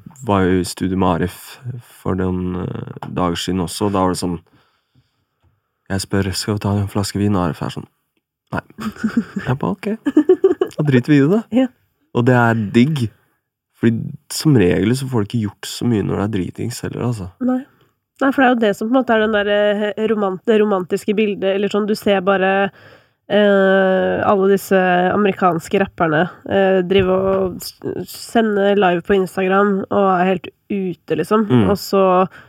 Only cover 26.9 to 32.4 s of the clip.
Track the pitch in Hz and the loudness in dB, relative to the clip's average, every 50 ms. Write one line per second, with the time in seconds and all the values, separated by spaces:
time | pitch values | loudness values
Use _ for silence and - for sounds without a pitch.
26.9 | 190 196 185 185 185 190 190 190 190 190 190 180 175 - - - - - - - | 2 2 2 2 2 0 0 0 0 0 -2 -4 -6 -8 -14 -16 -14 -10 -10 -8
27.9 | - - 185 - - - - - - 233 226 214 208 196 196 202 202 202 208 175 | -8 -8 -10 -12 -14 -16 -8 -2 0 0 2 2 2 2 2 2 4 4 2 2
28.9 | 175 170 - - 202 190 185 170 - 190 190 185 190 196 208 208 196 190 214 - | 2 0 0 0 0 0 0 -2 -4 -2 0 2 2 2 2 2 0 -2 -2 -2
29.9 | 202 202 196 190 185 175 180 190 190 175 - - - _ _ - 208 196 185 180 | 0 2 2 2 2 2 2 0 0 -2 -6 -12 -20 _ _ -8 -6 -4 -4 -6
30.9 | 165 - _ - 160 151 175 - 214 226 214 202 233 - 196 185 202 - - - | -6 -8 _ -6 -4 -4 -2 0 0 2 2 2 2 2 4 2 0 -2 -2 0
31.9 | 202 196 190 185 180 185 190 - - - | 2 2 4 4 4 2 2 0 -4 -12